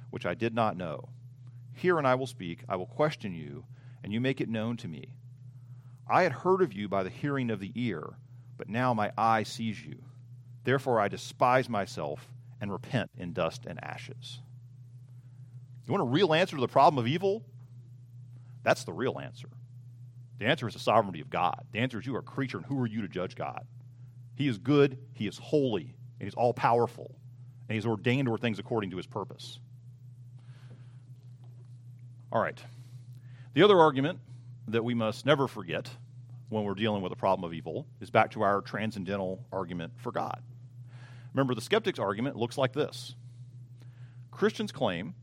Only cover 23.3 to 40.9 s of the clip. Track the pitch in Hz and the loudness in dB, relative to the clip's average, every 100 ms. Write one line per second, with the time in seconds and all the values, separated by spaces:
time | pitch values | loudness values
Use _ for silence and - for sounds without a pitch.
23.3 | - 69 64 - - - - - - - | -6 -8 -8 -12 -18 -18 -18 -18 -18 -14
24.3 | - 143 104 120 147 139 127 - - 104 | -2 -2 0 4 6 6 4 -14 -6 -6
25.3 | - - 151 131 101 64 - - - 101 | -6 0 2 4 0 -4 -14 -18 -10 -8
26.3 | - 120 117 117 117 120 - - - - | 0 0 4 4 4 2 -2 -14 -16 -20
27.3 | - - - - 110 110 110 120 127 131 | -18 -18 -16 -4 -2 0 0 2 2 2
28.3 | 110 120 98 - 117 98 90 - 107 95 | 0 0 -2 -2 -2 -2 -6 -8 -8 -8
29.3 | - - - - - - - - - - | -12 -16 -16 -18 -20 -20 -20 -20 -18 -18
30.3 | - - - - - - - - - - | -18 -20 -20 -18 -18 -18 -20 -20 -20 -20
31.3 | - - - - - - - - - - | -18 -18 -18 -18 -18 -18 -18 -18 -18 -2
32.3 | 113 85 - - - - - - - - | 0 0 -2 -14 -18 -18 -18 -18 -18 -18
33.3 | - - 135 202 190 156 135 143 - - | -20 -2 8 10 12 10 8 0 -2 -10
34.3 | - - - - 113 117 120 110 - 139 | -18 -16 -14 -2 0 2 2 2 2 4
35.3 | 147 127 113 87 78 - - - - - | 6 4 0 -4 -4 -4 -12 -16 -18 -16
36.3 | - - 110 104 98 110 104 90 - 98 | -16 -4 -2 0 0 2 2 -2 0 2
37.3 | 95 85 82 82 80 - - 120 117 110 | 2 0 -6 -6 -6 -8 -14 2 4 4
38.3 | 110 101 101 - 107 110 104 87 101 92 | 4 4 4 0 -4 -2 -4 -2 -2 -2
39.3 | 92 - 95 87 87 82 - 123 - - | -4 -6 -6 -4 -6 -8 -8 -6 -4 -4
40.3 | - - - - - - | -6 -10 -18 -18 -18 -16